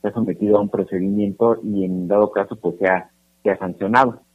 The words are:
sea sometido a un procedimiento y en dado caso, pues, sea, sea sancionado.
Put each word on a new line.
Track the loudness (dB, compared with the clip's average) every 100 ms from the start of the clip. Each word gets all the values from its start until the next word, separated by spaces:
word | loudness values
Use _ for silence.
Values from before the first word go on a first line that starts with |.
sea | -4
sometido | -4 -4 -2 2 2
a |
un | 2
procedimiento | -2 -2 -2 -2 0 -2 0 0 0
y | -2 -2
en | -2 -4 0
dado | 2 2
caso, | 0 -4 -4
pues, | -6 -2
sea, | 0 0 -2 _ _ _
sea | -2 -2
sancionado. | -4 -6 2 4 4 0 _